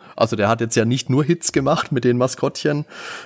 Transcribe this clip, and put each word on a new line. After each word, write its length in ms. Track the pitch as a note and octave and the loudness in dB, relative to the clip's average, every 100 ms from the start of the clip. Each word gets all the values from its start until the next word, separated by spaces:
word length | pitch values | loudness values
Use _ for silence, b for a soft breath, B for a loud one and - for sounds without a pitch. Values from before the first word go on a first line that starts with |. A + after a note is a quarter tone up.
| B B | B B
Also 200 | A2 G#2+ | 0 2
der 140 | G2+ | 0
hat 120 | A#2 | 0
jetzt 140 | A2+ A#2+ | 0 2
ja 80 | |
nicht 260 | A2 C3 - | 2 0 0
nur 140 | B2+ | 0
Hits 280 | D3 E3+ - | 2 0 0
gemacht 400 | D3 C#3 D#3 - | 0 0 0 0
mit 120 | C3 | 0
den 140 | B2 B2 | 2 2
Maskottchen 680 | C3 - C#3+ - D3+ D3 - B B B | 0 0 -4 -2 -2 -2 -4 B B B